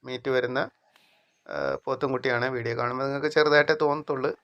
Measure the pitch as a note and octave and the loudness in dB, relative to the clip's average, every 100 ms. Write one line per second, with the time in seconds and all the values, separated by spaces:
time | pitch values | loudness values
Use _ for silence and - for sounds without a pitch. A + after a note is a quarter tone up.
0 | C3 B2+ C3+ B2+ B2 B2+ - _ _ _ | -10 -8 0 0 0 -2 -4 _ _ _
1 | _ _ _ _ - D2 C#2 C#2 - C3+ | _ _ _ _ -10 -4 -2 -4 -4 -4
2 | C#3+ C3 B2+ A#2+ B2 B2+ A#2 A#2 A#2+ B2+ | -2 -2 0 0 0 -2 -4 -2 -4 -2
3 | C#3 C#3 D3+ D3+ D3+ D3 D3 D#3 D3+ D3 | -4 -2 0 2 6 6 4 4 2 0
4 | D3 C#3 C#3 - | -2 -2 -2 -4